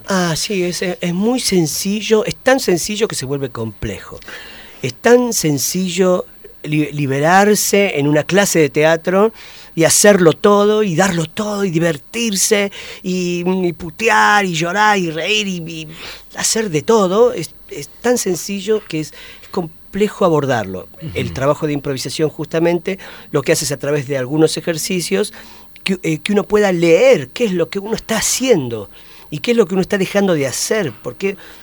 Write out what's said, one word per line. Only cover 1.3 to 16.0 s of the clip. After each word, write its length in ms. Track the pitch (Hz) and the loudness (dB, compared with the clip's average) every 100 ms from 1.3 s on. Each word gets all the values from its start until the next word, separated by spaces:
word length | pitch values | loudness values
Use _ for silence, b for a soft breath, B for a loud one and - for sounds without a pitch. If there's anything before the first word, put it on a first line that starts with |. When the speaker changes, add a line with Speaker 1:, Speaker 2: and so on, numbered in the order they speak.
| 254 | 0
Speaker 1:
sencillo, 840 | - 190 156 - 196 214 202 220 175 | 0 0 0 -2 -4 -4 2 2 0
es 100 | - | -2
tan 220 | - 269 | 2 2
sencillo 480 | - 175 - 208 233 | 2 0 -2 -4 -4
que 80 | - | -4
se 100 | 131 | -6
vuelve 240 | 143 135 | -6 -6
complejo. 680 | 123 113 104 113 90 - - - B B B B B | -6 -8 -8 -10 -10 -14 -18 -18 B B B B B
Es 120 | 131 | -8
tan 400 | - 233 247 247 | 0 4 4 4
sencillo 920 | 220 160 143 - 180 185 170 185 180 - - - - | 0 0 0 -2 -2 -2 0 2 2 -2 -16 -20 -14
li-, 260 | 151 151 151 | -4 -2 -2
liberarse 1080 | 147 139 139 151 190 208 208 - 202 196 147 | -2 -2 0 4 6 6 2 2 2 2 2
en 80 | 143 | 2
una 160 | 151 | 2
clase 360 | 143 190 202 170 | 2 2 2 4
de 100 | 147 | 2
teatro 640 | 156 156 165 170 185 220 - B B B 160 | 4 2 2 0 2 2 0 B B B 0
y 80 | |
hacerlo 480 | 156 - 208 202 170 | 2 4 6 6 6
todo, 520 | 143 214 202 208 214 | 4 4 4 4 2
y 120 | 214 160 | 2 2
darlo 300 | 190 170 156 | 2 0 -4
todo, 400 | - 214 202 196 | -4 -6 -2 0
y 40 | |
divertirse, 1000 | 160 170 156 _ 226 233 196 - 202 196 B B B | 0 0 -2 _ -6 -4 0 2 2 0 B B B
y, 400 | 185 180 175 175 175 | -6 -2 -2 -2 -2
y 280 | 190 175 | 0 -2
putear, 720 | 160 170 - 226 214 208 208 196 | -4 -10 -4 0 2 4 2 0
y 80 | |
llorar, 440 | 160 170 202 214 202 | -2 -2 0 2 2
y 140 | 170 | -2
reír, 360 | 156 175 214 202 | -4 -2 -2 -2
y, 80 | 180 165 | -6 -10
y 180 | 160 156 160 | -12 -14 -14